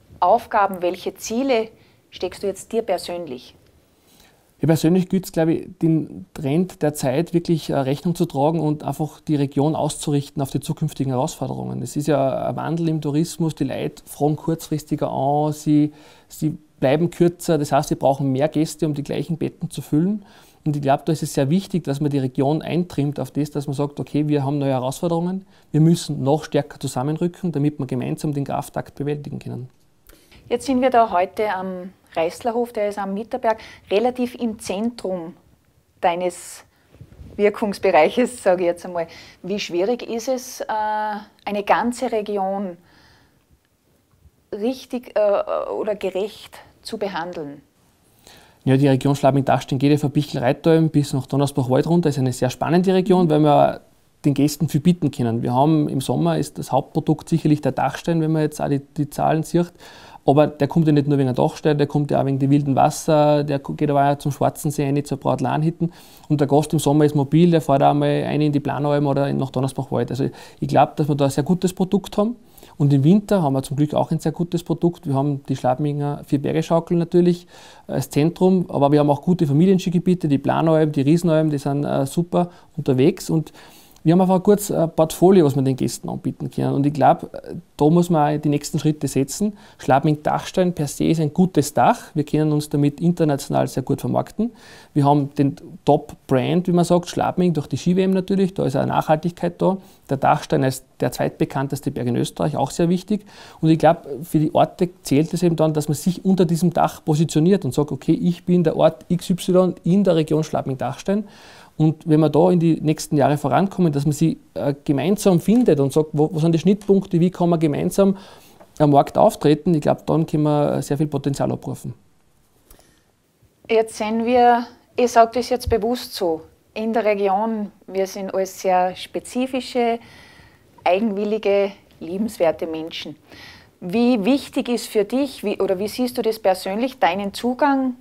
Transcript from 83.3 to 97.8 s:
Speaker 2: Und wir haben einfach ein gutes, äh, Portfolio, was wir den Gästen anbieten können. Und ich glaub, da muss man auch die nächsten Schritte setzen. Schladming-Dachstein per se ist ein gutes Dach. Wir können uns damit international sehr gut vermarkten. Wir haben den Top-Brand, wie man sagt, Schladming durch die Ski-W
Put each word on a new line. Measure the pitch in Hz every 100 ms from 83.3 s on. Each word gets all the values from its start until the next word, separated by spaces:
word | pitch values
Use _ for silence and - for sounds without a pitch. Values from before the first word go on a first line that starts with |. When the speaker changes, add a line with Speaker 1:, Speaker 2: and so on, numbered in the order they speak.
Speaker 2:
Und | 160 151 - - - - _
wir | 156
haben | 175
einfach | 185 185
ein |
gutes, | 185 202 -
äh, | - 165
Portfolio, | - 160 - 175 196
was | 147 131
wir |
den | 135 131
Gästen | 135 - -
anbieten | 135 139 - 143
können. | - 131
Und | 135 143
ich |
glaub, | 147 131 175 - - - - - -
da | 147
muss | 170 175
man | 165 147
auch | 151
die | 151
nächsten | 143 - 156
Schritte | 151 151 139
setzen. | 131 139 - 208 208 - -
Schladming-Dachstein | - 135 156 151 143 139 - - 180
per | 175 143
se | -
ist | 151 160
ein | 151
gutes | - 185 156 135
Dach. | - 131 - -
Wir | 156
können | 147 151 156
uns | 147 147
damit | 147 143 143
international | 170 175 156 139 - 139 131
sehr | -
gut | 131 131
vermarkten. | 127 123 131 - 233 - - - -
Wir | -
haben | 139 147 135
den | - 139 135 - 170
Top-Brand, | - 147 - - - 131 127 165 180
wie |
man | 175 170
sagt, | 175 175
Schladming | - 113 - 180
durch | 156 -
die |
Ski-W | -